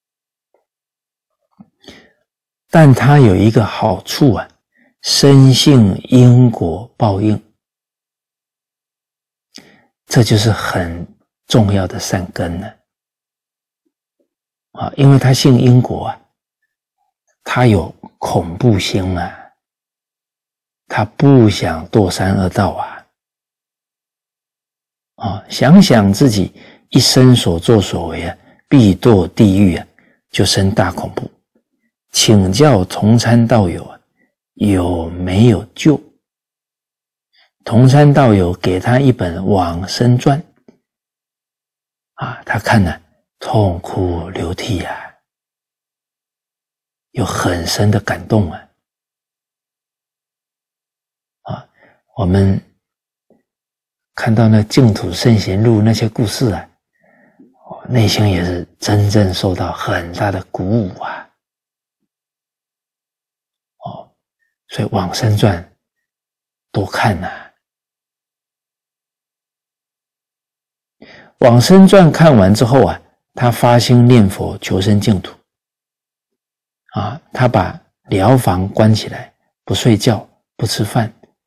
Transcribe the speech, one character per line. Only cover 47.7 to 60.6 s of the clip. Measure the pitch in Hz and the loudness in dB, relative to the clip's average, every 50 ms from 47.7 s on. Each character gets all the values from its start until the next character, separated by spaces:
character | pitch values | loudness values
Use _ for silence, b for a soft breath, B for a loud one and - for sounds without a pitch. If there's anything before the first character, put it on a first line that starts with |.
| - - 107 104 | -4 -2 -2 0
的 | 101 104 | 0 -2
感 | - - - - - | -4 -6 -8 -8 -6
动 | - 117 107 95 80 | -2 -2 -2 -2 -4
啊。 | - - - _ _ _ _ _ _ _ _ _ _ _ _ _ _ _ _ _ _ _ _ _ _ _ _ _ _ _ _ _ _ _ _ _ _ _ _ _ _ _ _ _ _ _ _ _ _ _ _ _ _ _ _ _ _ _ _ | -8 -14 -20 _ _ _ _ _ _ _ _ _ _ _ _ _ _ _ _ _ _ _ _ _ _ _ _ _ _ _ _ _ _ _ _ _ _ _ _ _ _ _ _ _ _ _ _ _ _ _ _ _ _ _ _ _ _ _ _
啊， | - 113 - - _ _ _ _ _ _ _ _ _ _ | -16 -16 -16 -16 _ _ _ _ _ _ _ _ _ _
我 | - 95 | -6 -4
们 | 87 92 98 98 98 98 - - _ _ _ _ _ _ _ _ _ _ _ _ _ _ _ _ _ _ _ _ _ _ _ _ _ _ _ _ _ _ | 0 0 0 2 0 0 -4 -6 _ _ _ _ _ _ _ _ _ _ _ _ _ _ _ _ _ _ _ _ _ _ _ _ _ _ _ _ _ _
看 | - - 117 110 | -8 -4 -2 0
到 | 101 113 110 | 2 2 2
那 | 110 107 104 | 2 2 0
净 | - - 151 131 113 98 | 0 2 2 2 2 2
土 | - - 90 87 | 0 -6 -8 -8
圣 | - - 127 117 104 | -2 0 0 2 2
贤 | - 104 95 98 110 | 0 -2 -4 -2 0
录 | 120 113 104 104 | 0 2 2 2
那 | 113 113 | 0 0
些 | 110 120 107 | 0 -4 -6
故 | - - 123 | -4 -4 -6
事 | 98 - - 135 113 90 | -6 -4 -4 -4 -4 -4
啊， | 87 - - _ _ _ _ b b b b b b b b b b - _ _ _ _ - - - - | -6 -10 -16 _ _ _ _ b b b b b b b b b b -20 _ _ _ _ -20 -20 -20 -12
内 | - 123 123 110 101 | -4 -2 0 0 0
心 | - - 107 | 0 -2 -2
也 | 101 92 87 87 | -2 -2 -2 -4
是 | 87 90 87 82 - _ _ | -6 -6 -8 -10 -14 _ _
真 | - - 101 101 101 104 | -6 -2 -2 0 0 0
正 | 101 107 101 92 90 | 0 0 0 0 -2
受 | - - 98 90 | -4 -4 -6 -4
到 | 87 95 - - | -4 -8 -10 -10
很 | - - - 90 90 87 85 87 | -10 -8 -8 -6 -8 -8 -10 -10
大 | 87 92 104 92 | -8 -6 -6 -6
的 | 92 - | -8 -10
鼓 | - - - | -12 -12 -10